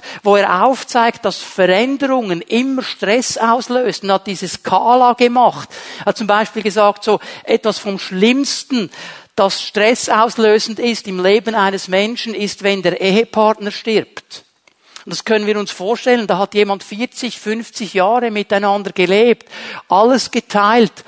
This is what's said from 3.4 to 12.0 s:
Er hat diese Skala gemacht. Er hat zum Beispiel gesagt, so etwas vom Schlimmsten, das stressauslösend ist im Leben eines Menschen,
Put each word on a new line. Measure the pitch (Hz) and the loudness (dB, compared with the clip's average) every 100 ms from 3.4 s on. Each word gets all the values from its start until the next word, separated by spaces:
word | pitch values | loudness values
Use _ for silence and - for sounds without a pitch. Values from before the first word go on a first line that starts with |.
| 226 247 - 247 247 - 196 | 2 0 0 -2 -2 -4 0
Er | 190 | -2
hat | 208 | -2
diese | 185 180 | -8 -8
Skala | - - 185 226 247 247 | -8 0 0 4 4 4
gemacht. | 233 240 240 226 143 - - - - | 4 2 4 2 2 -12 -16 -16 -8
Er | - | -4
hat | - | -4
zum | 202 | 0
Beispiel | 208 220 220 | 0 0 -4
gesagt, | 208 196 208 202 | -4 2 2 2
so | - 202 - - | 0 -2 -2 -14
etwas | - 233 220 - | -2 0 0 -4
vom | 208 196 | -6 -8
Schlimmsten, | - 185 220 262 285 - - 254 175 - - - - - | -6 2 2 2 -2 -6 -4 -4 -4 -10 -18 -20 -12 0
das | 196 - | 0 0
stressauslösend | - 214 214 247 - 220 226 - 220 214 220 214 | -6 0 2 2 0 2 2 2 4 4 0 -4
ist | 240 220 208 | -4 -4 -6
im | 185 | -2
Leben | 185 208 214 220 | 2 2 2 0
eines | 196 196 185 | 0 -2 -2
Menschen, | 185 | -2